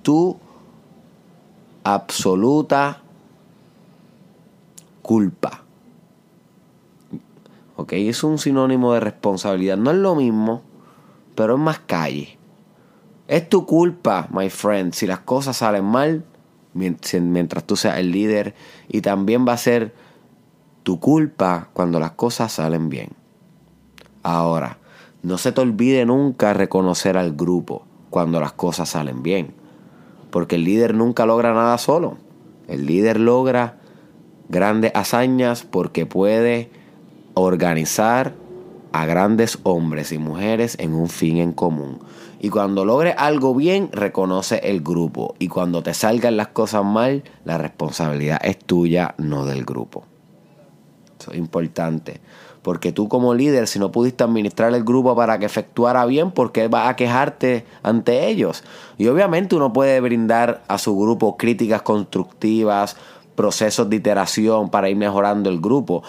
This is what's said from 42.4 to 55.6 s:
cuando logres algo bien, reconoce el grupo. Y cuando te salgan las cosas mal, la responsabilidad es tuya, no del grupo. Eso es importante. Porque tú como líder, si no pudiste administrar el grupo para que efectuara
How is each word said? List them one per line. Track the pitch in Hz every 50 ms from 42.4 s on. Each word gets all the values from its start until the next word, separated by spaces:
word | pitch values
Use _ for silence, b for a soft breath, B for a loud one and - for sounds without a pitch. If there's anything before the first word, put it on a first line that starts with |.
| - 104
cuando | 95 107 101 98 98 95 95
logres | 101 117 139 165 175 -
algo | - 139 151 151 147 131 131 127
bien, | 127 147 175 185 196 202 - -
reconoce | 110 101 98 - - 95 92 92 95 95 - 117 107 -
el | - 101 90 73
grupo. | 76 87 85 85 78 - - 57 - - -
Y | 92 90
cuando | - 95 90 90 85 85 78
te | 87 85
salgan | - - 107 117 123 110 120 113
las | 104 107 -
cosas | - - 113 104 110 107 98
mal, | 101 104 110 117 131 139 139 139 B B B -
la | 82 85 80
responsabilidad | 76 76 - - 82 78 69 - 80 78 73 73 73 73 78 73 -
es | 95 98 -
tuya, | - - 90 87 87 85 82 87 87 - - -
no | 78 76 73 71 69
del | 69 67 67 62
grupo. | - 64 60 57 - - - - - _ _ _ _ - _ _ _ _ - - - _ _ _ _ _ _ _ - _ _
Eso | - - -
es | 82
importante. | 85 80 - 85 85 80 - - 85 82 80 80 - - 69 - B B B B B B B B -
Porque | 92 87 82 - 90 85
tú | 92 104 104
como | - 127 123 123 120
líder, | 120 135 147 143 127 113 104
si | - 101
no | 101 95 -
pudiste | 117 120 127 127 - 127
administrar | 117 113 110 104 101 - - 113 117 120
el | 123 113
grupo | 110 120 131 127 127 123
para | 113 117 113 113 98
que | 107
efectuara | 104 - 110